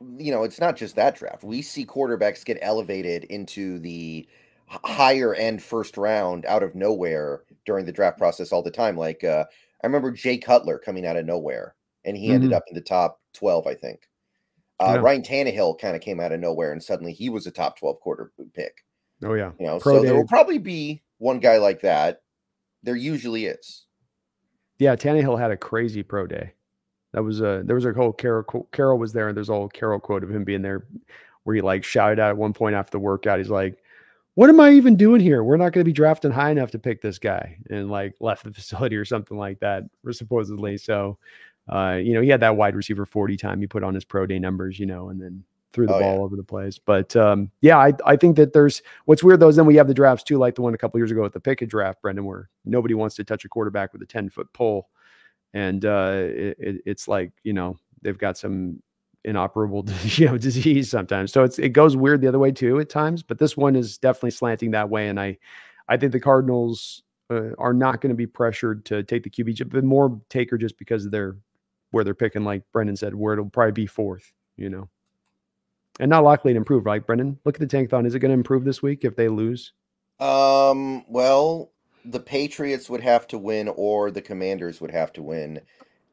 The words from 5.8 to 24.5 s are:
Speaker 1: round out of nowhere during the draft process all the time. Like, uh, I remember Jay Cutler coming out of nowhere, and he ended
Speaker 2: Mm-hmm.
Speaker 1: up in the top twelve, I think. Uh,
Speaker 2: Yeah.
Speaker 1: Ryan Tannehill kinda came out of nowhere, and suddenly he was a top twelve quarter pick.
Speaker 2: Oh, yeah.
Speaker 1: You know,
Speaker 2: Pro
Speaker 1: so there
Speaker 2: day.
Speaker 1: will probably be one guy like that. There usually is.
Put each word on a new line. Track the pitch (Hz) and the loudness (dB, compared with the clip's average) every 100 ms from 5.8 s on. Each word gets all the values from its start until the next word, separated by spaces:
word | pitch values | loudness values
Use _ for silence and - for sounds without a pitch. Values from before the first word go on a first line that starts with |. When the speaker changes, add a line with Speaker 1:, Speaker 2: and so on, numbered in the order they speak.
| 107 - | -8 -6
Speaker 1:
round | 104 107 92 87 | -2 -2 -2 -6
out | 80 107 | -2 -2
of | 95 | -2
nowhere | 90 101 104 87 78 73 69 - _ | -2 -2 -2 -2 -4 -6 -8 -14 _
during | - 98 90 | -6 -6 -6
the | |
draft | 85 92 - | -2 -2 0
process | 87 - 87 | -2 -2 -4
all | 90 | -4
the | 85 | -4
time. | - 113 85 | -4 -4 -4
Like, | 80 78 | -6 -6
uh, | 87 78 78 _ _ _ | -4 -2 -4 _ _ _
I | 120 | -4
remember | 143 127 | -2 -4
Jay | 120 127 123 | -6 -4 -4
Cutler | 120 120 - 73 | 2 2 2 -6
coming | - 92 87 | -8 -8 -6
out | 85 | -6
of | |
nowhere, | 80 87 76 60 50 _ _ _ | -4 -6 -6 -10 -12 _ _ _
and | - | -12
he | 101 110 | -8 0
ended | 127 131 | 2 2
Speaker 2:
Mm-hmm. | 110 | 0
Speaker 1:
up | - | -4
in | |
the | 85 | -12
top | - 92 85 - _ | -4 -2 -2 -6 _
twelve, | - 98 85 69 | -6 -2 -2 -2
I | |
think. | 65 64 - _ _ _ _ _ _ _ - | -8 -12 -16 _ _ _ _ _ _ _ -2
Uh, | 95 | 0
Speaker 2:
Yeah. | 123 | 2
Speaker 1:
Ryan | 117 139 | 2 2
Tannehill | 120 135 135 101 90 80 | -2 -4 -2 -2 -2 -2
kinda | 101 82 | -8 -8
came | - 87 | -8 -8
out | 85 | -6
of | 82 | -4
nowhere, | 85 80 78 | -4 -4 -6
and | 76 | -8
suddenly | - 90 85 | -8 -8 -8
he | 80 123 | -10 -8
was | 110 87 | -8 -10
a | |
top | 87 78 - | -8 -8 -6
twelve | 76 - | -8 -8
quarter | 87 - 55 _ - | -8 -10 -12 _ -20
pick. | - - - _ _ _ _ | -12 -14 -14 _ _ _ _
Speaker 2:
Oh, | 107 | -6
yeah. | 110 95 - | -6 -6 -8
Speaker 1:
You | 82 | -8
know, | 85 | -2
Speaker 2:
Pro | 143 139 | 4 4
Speaker 1:
so | |
there | 131 | 6
Speaker 2:
day. | 127 | 2
Speaker 1:
will | - | 2
probably | 240 392 294 | 4 2 0
be | 180 170 147 151 _ _ | -6 -8 -8 -12 _ _
one | 117 127 | -4 2
guy | 120 113 | 4 4
like | 101 95 | 4 0
that. | 95 78 80 - _ _ _ _ _ _ | 0 0 0 -4 _ _ _ _ _ _
There | 117 123 | -8 -6
usually | 135 147 120 113 101 | -6 -6 -6 -6 -6
is. | - - - _ _ _ _ _ _ _ | -8 -14 -20 _ _ _ _ _ _ _